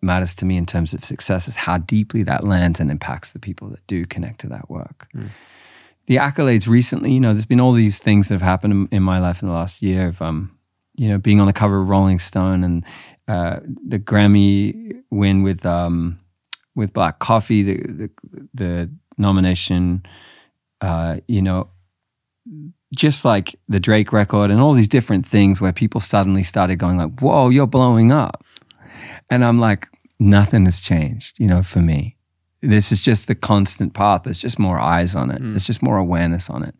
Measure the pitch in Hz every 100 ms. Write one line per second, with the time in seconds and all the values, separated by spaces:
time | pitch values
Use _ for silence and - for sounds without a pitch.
0 | 92 90 90 - 92 92 85 90 80 -
1 | - - - 95 - - - 87 82 107
2 | 104 113 92 - 101 92 87 82 76 71
3 | - 65 - - - 92 101 92 - 95
4 | 85 - 87 113 - 58 - - - -
5 | _ - 101 - _ _ _ _ _ _
6 | - 123 143 143 139 113 104 120 123 -
7 | - 131 123 107 110 123 127 120 107 98
8 | - 104 98 98 92 92 104 101 95 101
9 | 95 92 90 87 98 85 87 - 98 92
10 | 90 87 82 78 95 - _ _ _ -
11 | 110 101 107 101 98 95 104 98 92 98
12 | 95 92 - 95 92 92 90 85 85 -
13 | - _ - 90 87 85 - - - 101
14 | 104 107 104 101 101 98 101 220 226 233
15 | _ 104 101 98 98 87 90 87 87 85
16 | 85 85 _ _ _ - _ - 101 -
17 | 85 - - 113 104 107 101 95 - -
18 | 104 - - - - 123 92 87 87 147
19 | _ - 101 95 92 90 - 90 90 90
20 | - - - _ _ _ _ _ 82 82
21 | 82 80 - 110 95 92 - _ _ _
22 | _ _ _ _ - 156 147 - _ 131
23 | 151 139 127 104 90 - - 98 87 107
24 | 104 110 101 104 101 104 143 135 104 135
25 | 117 101 - 107 98 95 95 87 110 -
26 | - 107 98 95 90 107 92 90 90 90
27 | 80 123 131 151 127 127 131 131 127 113
28 | 113 147 117 - _ - _ _ - -
29 | - - _ 123 120 117 113 101 - _
30 | _ - 101 101 101 113 92 85 - 87
31 | 76 117 - - 104 90 92 90 85 76
32 | 117 - _ _ _ _ - 107 104 98
33 | - 110 - 107 - 101 95 - 98 -
34 | 101 92 - 90 - 113 98 87 64 85
35 | 87 90 65 67 117 104 92 113 127 104
36 | 87 85 85 87 - 62 76 -